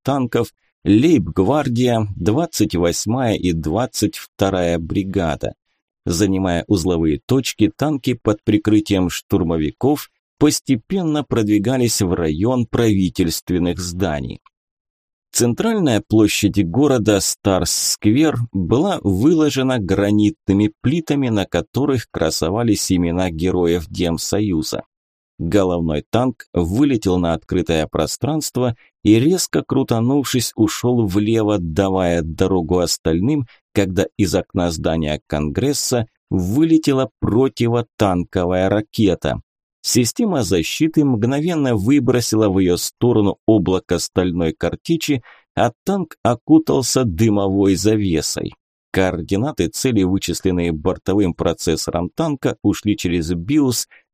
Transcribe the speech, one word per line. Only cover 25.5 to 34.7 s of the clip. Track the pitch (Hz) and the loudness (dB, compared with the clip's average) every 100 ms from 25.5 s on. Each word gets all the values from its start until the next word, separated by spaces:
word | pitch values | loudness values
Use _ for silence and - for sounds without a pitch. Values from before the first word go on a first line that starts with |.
| 101 92 87 82 76 - | 2 2 0 -2 -4 -2
танк | 113 127 120 - | -2 -2 -4 -6
вылетел | - 85 107 147 117 95 90 | -4 -2 2 2 2 0 0
на | 87 | 0
открытое | 82 - 92 82 80 76 | -4 -2 -4 0 0 0
пространство | 76 78 - 117 156 139 131 123 117 _ _ | -4 -4 -4 -4 -4 -4 -2 -2 -4 _ _
и, | 104 113 | 4 4
резко | 139 180 - 151 | 4 0 0 -4
крутанувшись, | 143 139 131 117 117 143 131 127 - - | -2 -2 0 0 2 0 0 -2 -4 0
ушел | 107 - 120 123 107 | 0 0 -2 0 0
влево, | 98 104 113 104 104 | 0 0 0 2 0
давая | 85 78 98 95 90 85 | -2 -2 0 0 0 0
дорогу | 82 78 95 92 80 90 | -2 -2 0 0 0 0
остальным, | 85 - 82 82 107 151 123 _ _ | 0 -2 -2 0 0 -2 -4 _ _
когда | - 98 92 - - | -2 0 0 -2 -2
из | 92 | 0
окна | 92 - - 87 | 0 -2 -4 -2